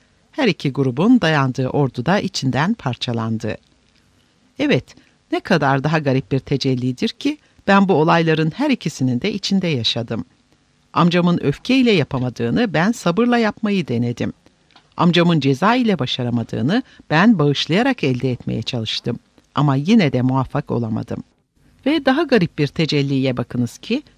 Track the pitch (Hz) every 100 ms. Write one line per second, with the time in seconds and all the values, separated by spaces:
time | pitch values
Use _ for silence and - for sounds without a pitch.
0 | _ _ _ - 247 - 147 127 131 123
1 | 202 254 165 151 135 127 131 143 139 -
2 | 123 196 185 - 135 127 170 226 131 117
3 | - 117 113 110 107 - _ _ _ _
4 | _ _ _ _ _ - 285 160 - -
5 | _ _ _ 349 - 170 143 135 147 160
6 | 139 127 - 135 - 139 135 127 127 127
7 | 220 - 285 294 _ _ - 196 190 180
8 | 160 170 165 156 160 151 294 247 - -
9 | 131 120 - 214 - 196 180 135 110 -
10 | - 113 - _ _ _ _ _ _ -
11 | 170 175 175 175 135 143 - 269 240 196
12 | 131 131 127 - 117 - 240 151 185 233
13 | 175 175 240 240 220 - 208 202 - 117
14 | 120 120 117 - _ _ _ - _ -
15 | 170 170 175 160 135 131 196 247 226 175
16 | 123 - 120 117 113 117 117 226 - -
17 | _ 156 214 196 147 139 - 170 262 254
18 | 147 123 135 123 - 123 110 123 110 -
19 | - 120 - _ _ - 147 135 151 226
20 | 151 127 127 131 123 143 - 120 113 110
21 | 107 101 - _ _ _ _ _ 262 311
22 | 269 262 320 240 170 - 143 - 156 147
23 | 139 135 131 127 120 120 120 - - 247
24 | -